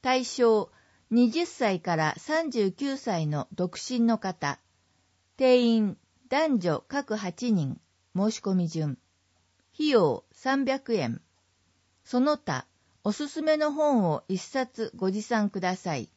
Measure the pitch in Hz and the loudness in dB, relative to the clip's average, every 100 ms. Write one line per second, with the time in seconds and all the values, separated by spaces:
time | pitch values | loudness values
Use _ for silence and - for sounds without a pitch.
0 | 254 262 247 - 240 214 - _ _ _ | 2 0 0 2 4 4 0 _ _ _
1 | _ 233 247 302 349 - 233 185 175 160 | _ 4 4 2 -4 -2 -2 0 -2 0
2 | 156 - - 311 320 226 196 185 277 269 | 0 -2 -2 -2 0 0 -2 -2 -6 -4
3 | - 175 151 147 - - 180 - - 254 | -4 -2 -2 -4 -6 -4 -6 -6 -6 0
4 | 233 226 190 175 143 139 _ _ _ _ | 2 0 -4 -6 -6 -8 _ _ _ _
5 | _ _ _ - 262 254 233 226 208 - | _ _ _ 0 4 6 6 2 0 -4
6 | _ _ _ 277 320 247 175 147 _ 277 | _ _ _ 0 2 2 0 -2 _ -8
7 | 269 214 202 - 247 202 135 - _ _ | -4 -6 -6 -6 0 0 0 -6 _ _
8 | _ 185 208 220 196 185 170 160 151 127 | _ -2 -2 -2 -2 -2 -2 -2 -4 -6
9 | _ _ _ _ _ _ _ - 302 254 | _ _ _ _ _ _ _ -4 2 4
10 | 160 110 _ _ - 269 262 269 - 220 | 4 0 _ _ -4 -2 -2 -4 -2 -2
11 | 120 117 _ _ _ _ _ _ _ _ | -2 -6 _ _ _ _ _ _ _ _
12 | - 247 277 294 - 131 - _ _ _ | -4 0 0 0 -4 -8 -8 _ _ _
13 | 208 208 294 311 311 311 302 294 302 254 | -6 -4 -6 -4 0 2 0 0 2 4
14 | 175 151 - 185 - 269 254 - 220 - | 2 0 -4 -6 -4 -6 -6 -6 -8 -4
15 | 190 202 214 226 208 196 180 185 180 143 | -4 -4 -2 -2 0 -2 -4 -4 -4 -6
16 | 107 | -6